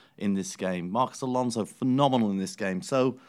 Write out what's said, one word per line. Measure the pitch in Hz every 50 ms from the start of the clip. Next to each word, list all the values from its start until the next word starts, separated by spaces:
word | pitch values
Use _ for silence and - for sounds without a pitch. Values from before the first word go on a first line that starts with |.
| - _ _
in | - 101 101 98
this | 95 92 - -
game. | - - 92 107 92 85 90
Marcos | 98 120 127 123 - -
Alonso, | 135 127 127 127 127 123 113 117 101
phenomenal | - - - 139 131 127 135 143 139 131 123 113 104
in | 98 98
this | 95 95 -
game. | - 107 95 92 92
So | 92 - 139 131 127 131 120 - -